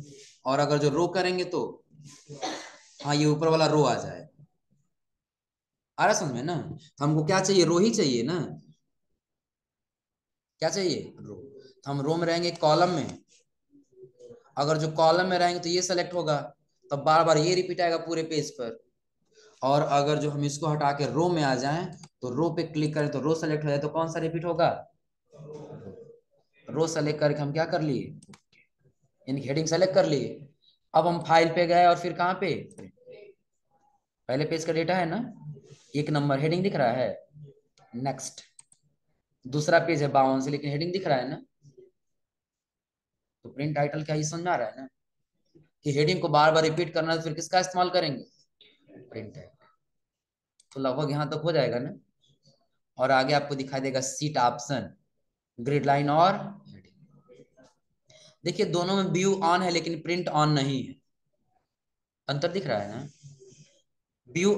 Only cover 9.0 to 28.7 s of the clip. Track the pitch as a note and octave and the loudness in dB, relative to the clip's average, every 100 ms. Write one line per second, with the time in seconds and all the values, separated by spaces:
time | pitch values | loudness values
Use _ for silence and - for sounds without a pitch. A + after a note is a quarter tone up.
9 | _ _ _ _ _ _ _ _ _ _ | _ _ _ _ _ _ _ _ _ _
10 | _ _ _ _ _ - D#3+ G3 F#3 A2+ | _ _ _ _ _ -6 -4 -2 -2 -2
11 | - - - F#2 - - - _ C#3 C#3 | -8 -14 -16 -16 -18 -20 -20 _ -6 -4
12 | C#3+ E3+ E3 E3+ F3 E3 D#3 D#3 F3+ E3 | -2 0 0 0 -2 0 4 4 4 2
13 | A2 - _ _ _ _ _ C#4+ _ F#4+ | -4 -10 _ _ _ _ _ _ _ -20
14 | F#4+ _ - - _ - D3 D#3 D#3+ D#3+ | -20 _ -20 -20 _ -4 0 0 0 4
15 | D#3+ E3+ F#3 F3+ F3 F3 E3+ F3+ F3+ F3 | 4 6 2 2 2 0 -2 -2 0 0
16 | F3 F3 D#3 C#3+ C#3 - _ _ - C#3+ | -2 -2 0 -2 -4 -14 _ _ -6 -2
17 | D#3 D#3+ E3 D#3 E3+ F3+ F3+ E3+ F3 E3 | 4 4 6 4 4 0 -2 0 0 0
18 | D#3+ E3 D#3+ D#3 C#3+ - A#2 - _ _ | -2 -4 -2 -2 -4 -6 -10 -10 _ _
19 | _ _ _ _ - - C3 D3+ - C#3+ | _ _ _ _ -20 -6 0 2 2 2
20 | C#3+ D3+ D3 C#3+ C#3+ - D#3+ D3+ C#3+ C#3+ | 2 0 -2 -2 -4 -4 -2 0 0 0
21 | C3+ C3 F3+ E3+ C#3 B2+ C#3 D#3+ F#3 - | -2 0 0 2 0 0 -2 -4 -6 -12
22 | - _ B2 B2 E3+ E3 D#3+ D#3 D3+ D3+ | -20 _ -8 -2 -2 -2 -4 -2 -2 -2
23 | D3 C#3 C#3+ D#3+ D#3 D3+ D3+ C#3 D3 D#3+ | -2 -2 -2 -2 -2 -2 -2 -2 -2 -4
24 | E3 E3 D#3+ E3 E3+ E3 D3 G#2 - _ | -4 -4 -4 -4 -4 2 2 0 -8 _
25 | _ _ _ C#3+ D3 D3+ - - F#2+ - | _ _ _ -20 -18 -16 -16 -16 -16 -18
26 | - - _ _ _ _ - C3 D#3+ D#3+ | -20 -20 _ _ _ _ -8 -2 0 0
27 | D3+ D3+ D3 D3 C#3+ D#3+ E3 F3 D3+ A#2 | -2 2 0 0 -2 -2 0 0 0 -2
28 | F#2 - - - _ _ _ | -6 -14 -20 -20 _ _ _